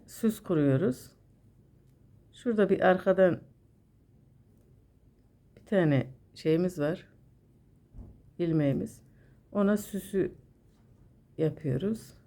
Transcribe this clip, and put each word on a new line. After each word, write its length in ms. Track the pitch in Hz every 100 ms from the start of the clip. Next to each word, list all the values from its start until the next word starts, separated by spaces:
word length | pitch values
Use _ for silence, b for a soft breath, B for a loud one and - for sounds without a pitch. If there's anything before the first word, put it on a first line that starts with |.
| -
süs 380 | - 220 214
kuruyoruz. 680 | - 160 143 135 208 247 - _ _ _ _ _ _ _ _ _ _ - _
Şurada 380 | - 247 214 196
bir 180 | 190 185
arkadan 520 | 180 196 185 185 - - _ _ _ _ _ _ _ _ _ _ _ _ _ _ _ _ _ _ _ _ -
bir 100 | -
tane 420 | 196 160 135 - - _
şeyimiz 460 | - 160 160 180 170
var. 280 | 147 185 - _ _ _ _ _ _ _ _ - - - - -
İlmeğimiz. 600 | 170 160 143 139 214 - b b b b _
Ona 260 | 208 196 208
süsü 540 | - 196 - 190 - - - _ _ _ _ _ - _ _ -
yapıyoruz. 760 | 160 - 147 135 196 220 - -